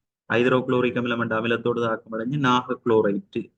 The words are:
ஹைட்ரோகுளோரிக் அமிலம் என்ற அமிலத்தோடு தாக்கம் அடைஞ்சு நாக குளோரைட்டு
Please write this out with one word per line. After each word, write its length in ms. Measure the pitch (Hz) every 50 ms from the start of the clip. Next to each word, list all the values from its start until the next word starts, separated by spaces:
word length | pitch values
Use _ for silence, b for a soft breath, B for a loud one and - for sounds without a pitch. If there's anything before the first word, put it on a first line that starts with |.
| _ _ _ _ _ -
ஹைட்ரோகுளோரிக் 680 | 113 113 123 127 127 127 123 127 127 123 123 123 117 123
அமிலம் 220 | 120 123 120 117 117
என்ற 120 | 117 113
அமிலத்தோடு 440 | 110 110 117 117 113 113 120 120 117
தாக்கம் 320 | 117 113 110 110 - - 110
அடைஞ்சு 220 | 110 113 123 143 147
நாக 360 | 139 127 123 123 123 - 123
குளோரைட்டு 640 | - - 120 113 110 107 104 101 101 - _ - 120 101 - _